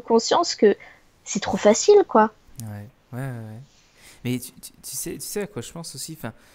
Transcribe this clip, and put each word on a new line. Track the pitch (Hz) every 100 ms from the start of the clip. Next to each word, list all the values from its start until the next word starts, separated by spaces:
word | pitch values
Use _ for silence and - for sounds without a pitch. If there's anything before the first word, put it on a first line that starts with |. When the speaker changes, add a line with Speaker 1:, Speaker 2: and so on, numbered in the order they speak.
| -
Speaker 1:
conscience | 233 - - 339 -
que | 214 196 - - _ _
c'est | - 196
trop | - 196
facile, | 208 226 - 415 -
quoi. | 226 214 - _ -
Speaker 2:
Ouais, | 113 104 107 _ _
ouais, | 120
ouais, | 135
ouais. | 120 110 110 139 _ _ _ - - 117
Mais | 123
tu, | -
tu, | - - -
tu | - -
sais, | -
tu | -
sais | - 208
à | 202
quoi | -
je | 156
pense | 170 165 135
aussi, | - 160
enfin, | 113 - _